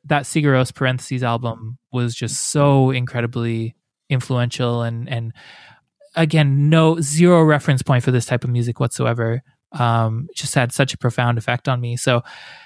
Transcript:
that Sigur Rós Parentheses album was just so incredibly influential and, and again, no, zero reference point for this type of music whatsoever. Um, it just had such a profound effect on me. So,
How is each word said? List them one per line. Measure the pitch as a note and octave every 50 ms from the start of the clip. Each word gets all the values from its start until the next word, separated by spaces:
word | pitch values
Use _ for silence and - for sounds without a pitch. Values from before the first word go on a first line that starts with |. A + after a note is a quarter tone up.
| _
that | C#3+ D3+ C#3+ C3+
Sigur | - - D#3+ D3 C#3+ C3
Rós | B2+ C3 - -
Parentheses | - C3+ B2+ B2+ B2 - - C3 B2 B2+
album | A#2 A#2 A#2 B2 A#2 A2+ A2+ A2 A2+ B2 - _ _
was | - B2 A#2+ A#2 A#2
just | - A#2+ G#2 - - - -
so | - D3 C#3+ C#3+ C#3 C3+ C3 C3
incredibly | C3 B2 B2 - - A#2+ A#2+ A#2 B2 A#2+ A#2 A#2 A2+ A2+ A2+ A2+ - _ _ _ _ _ _ -
influential | C#3+ B2 - - C3 B2 B2 B2 - - B2+ A#2+ A#2+ A#2+ A#2
and, | A#2 A#2 A#2 B2 B2+
and | B2+ A#2 A2+ A2+ - - - - - - - - - _ _ _ _ _ _ _ _
again, | E3 E3 D#3 D#3+ D#3 D3 C#3 C3+ C#3 C#3+ D3+
no, | D#3+ D#3+ D#3+ D#3+ E3 E3
zero | C#3+ C#3 D3 D#3+ F3 F3+ F3 E3 D#3+
reference | D#3 D3+ C#3+ - - C3+ B2+
point | - - C3+ B2 -
for | C3
this | B2+ A#2+ -
type | - B2+ A#2+ -
of | B2
music | A#2+ A#2+ A#2 A#2+ A#2 -
whatsoever. | B2+ A#2+ - - B2 A#2 A#2 A#2+ A#2 A2+ A#2 B2+ - _ _ _ _ _ -
Um, | - A#2+ A#2 A#2 A#2 A2+ A2 A2+ A#2 D3 -
it | -
just | - - - -
had | C#3 A#2+ B2
such | - - C3+ - -
a |
profound | - - B2 - - A#2+ A#2+ A#2
effect | A#2 - - B2 A#2+ -
on | C#3+ B2+ B2
me. | A#2+ A#2+ A#2+
So, | A#2 - C3+ B2 A#2+ - - - - - - - - -